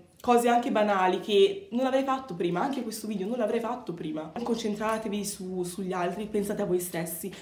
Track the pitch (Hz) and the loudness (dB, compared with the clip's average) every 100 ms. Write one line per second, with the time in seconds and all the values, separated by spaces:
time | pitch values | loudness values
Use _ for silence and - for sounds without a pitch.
0 | - _ - 240 240 240 269 214 208 196 | -16 _ 4 6 6 4 4 2 4 4
1 | 185 180 - 202 196 - - 240 262 262 | 4 2 4 6 6 4 -4 0 2 2
2 | 269 262 - 175 175 175 269 262 220 208 | 2 -2 -4 -2 0 0 0 -2 -6 -8
3 | 214 202 190 247 214 233 226 247 - 165 | -6 -4 -4 -2 0 0 -2 -6 -8 -8
4 | 151 156 156 - 240 226 214 202 214 220 | -6 -6 -8 -6 -4 -2 -2 -2 -2 -2
5 | 220 208 196 - 185 185 175 - 185 185 | -2 -4 -4 -6 -6 -4 -4 -4 -4 -2
6 | 175 190 208 208 202 202 196 180 - 170 | -2 -4 -4 -2 -2 -2 0 0 0 -4
7 | 170 - 190 - | -6 -6 -8 -10